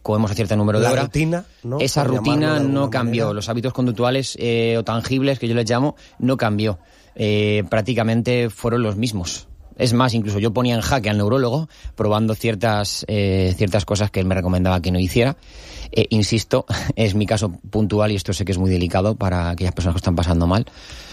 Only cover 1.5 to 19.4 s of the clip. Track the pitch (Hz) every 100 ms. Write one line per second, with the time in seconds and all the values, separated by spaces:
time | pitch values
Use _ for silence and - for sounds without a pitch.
1.5 | - 120 139 135 151 127 131 - 147 151
2.5 | 151 139 139 139 131 117 117 110 104 104
3.5 | 117 123 127 123 110 120 135 131 - 117
4.5 | 117 113 113 113 113 - 131 139 131 117
5.5 | 117 113 120 147 - - - 123 131 113
6.5 | 104 107 95 - - - - 107 104 104
7.5 | 104 90 110 104 117 113 113 113 123 120
8.5 | - 120 120 110 101 120 107 85 - -
9.5 | - - - 123 120 127 113 104 101 113
10.5 | 107 123 117 - 139 117 104 101 131 123
11.5 | 135 160 - - - 107 107 110 107 117
12.5 | 107 117 104 101 - - 107 98 95 92
13.5 | 92 101 101 - 101 107 - 92 92 90
14.5 | 92 92 92 87 90 92 120 123 165 -
15.5 | - - - - - - 110 104 113 -
16.5 | 127 - 104 - - 110 101 101 107 104
17.5 | 85 98 107 104 104 107 101 - 92 95
18.5 | 90 95 90 87 95 101 113 95 90